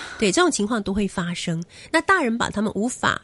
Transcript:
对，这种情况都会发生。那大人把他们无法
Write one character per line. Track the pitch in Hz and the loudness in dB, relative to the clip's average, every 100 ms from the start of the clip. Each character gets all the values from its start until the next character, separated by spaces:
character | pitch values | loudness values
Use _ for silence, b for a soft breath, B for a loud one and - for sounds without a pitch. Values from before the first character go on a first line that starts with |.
| - - | -8 -2
对， | 208 | 2
这 | 170 | 4
种 | 349 | 4
情 | 262 208 | 2 0
况 | 240 | -2
都 | 196 | -2
会 | 196 196 | 0 0
发 | - 175 | -2 -4
生。 | 175 - 165 170 B B | -4 -4 -4 -6 B B
那 | 330 | 0
大 | 330 381 | 4 4
人 | 254 233 | 2 0
把 | - | -2
他 | 202 | -2
们 | 214 | -2
无 | - 240 | -2 -4
法 | - - - | 0 0 0